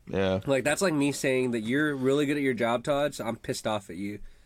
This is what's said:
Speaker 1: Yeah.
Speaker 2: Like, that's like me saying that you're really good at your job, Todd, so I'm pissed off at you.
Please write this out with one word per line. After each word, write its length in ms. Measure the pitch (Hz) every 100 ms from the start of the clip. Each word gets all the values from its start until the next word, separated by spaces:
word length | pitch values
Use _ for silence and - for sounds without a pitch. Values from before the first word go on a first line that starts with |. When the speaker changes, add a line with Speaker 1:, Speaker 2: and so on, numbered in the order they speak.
| -
Speaker 1:
Yeah. 360 | 92 95 95 120
Speaker 2:
Like, 200 | 135 120
that's 160 | 151
like 120 | 190
me 200 | 156 143
saying 380 | 135 143 131 127
that 100 | 117
you're 340 | 107 135 151 143
really 300 | 131 139 143
good 100 | 147
at 80 |
your 100 | 139
job, 300 | 117 117 120
Todd, 320 | 117 143 147 -
so 80 | 110
I'm 120 | 113
pissed 280 | - 127 120
off 240 | 107 101
at 60 | 87
you. 240 | 101 104 - -